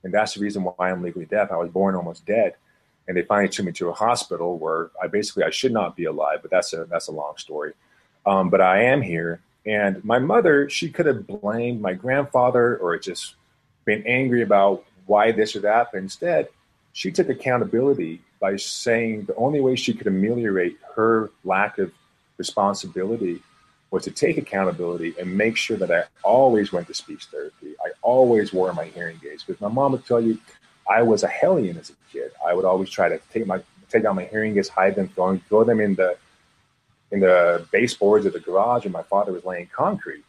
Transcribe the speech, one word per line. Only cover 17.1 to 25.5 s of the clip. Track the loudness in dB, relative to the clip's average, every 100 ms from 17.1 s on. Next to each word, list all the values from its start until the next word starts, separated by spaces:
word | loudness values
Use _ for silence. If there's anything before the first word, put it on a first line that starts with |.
took | -2 -2
accountability | -2 0 0 0 0 2 0 -2 -10 _ _
by | -4 -2
saying | -8 -6 0 0 0 -4
the | -6
only | -2 0 2
way | 2
she | 0 -2
could | -2 0
ameliorate | 0 0 0 0 0 -2 -4 -10
her | 0 2 2 0 _
lack | -2 0 0 -2
of | -6 _ _ _ _ -10
responsibility | -6 0 0 -2 -8 -6 -4 -4 -4 -6 _ _ _ _ _
was | -6
to | -6
take | -2 0 0
accountability | -4 -2 -2 -2 -6 -4 -6 -6
and | -4 0
make | 0